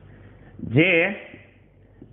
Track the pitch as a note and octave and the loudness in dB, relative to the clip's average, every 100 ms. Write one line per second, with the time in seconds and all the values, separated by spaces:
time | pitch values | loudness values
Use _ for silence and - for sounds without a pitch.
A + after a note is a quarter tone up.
0 | - - - - - - - A#2 F3+ E3 | -20 -20 -20 -20 -20 -16 -2 2 2 2
1 | F3+ G3+ - - - _ _ _ - - | 0 -4 -14 -20 -20 _ _ _ -20 -20
2 | - | -20